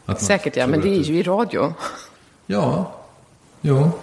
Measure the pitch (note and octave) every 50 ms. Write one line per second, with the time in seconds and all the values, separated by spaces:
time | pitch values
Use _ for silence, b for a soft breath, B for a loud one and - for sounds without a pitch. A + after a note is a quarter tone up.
0 | - - G2 - G#3 G3 G3+ F#3 - D3 - B2 B2+ C3 D#3 D#3 D3+ G3 G3 F3+
1 | D3 D3+ D#3+ F3 F3+ F3 F#3+ G#3 A#3 - - F2+ B2+ D#3+ D#3+ B B B B B
2 | B B B B B B _ _ _ - G2 G#2 C3 C#3+ D3+ F3+ F#3 - - -
3 | - - - - - _ _ _ _ _ _ - - D3+ C3+ C3+ D3+ E3+ E3 -